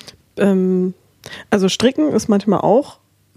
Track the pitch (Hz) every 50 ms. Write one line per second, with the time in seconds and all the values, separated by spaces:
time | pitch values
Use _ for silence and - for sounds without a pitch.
0 | - - - - _ _ _ - 202 202 196 190 185 185 185 185 180 190 185 -
1 | _ _ _ _ - - - - - - - 202 185 190 - - - 247 269 -
2 | 311 294 - 220 - - 208 202 - 220 190 - - - 196 254 294 - - -
3 | _ _ _ _ _ _ _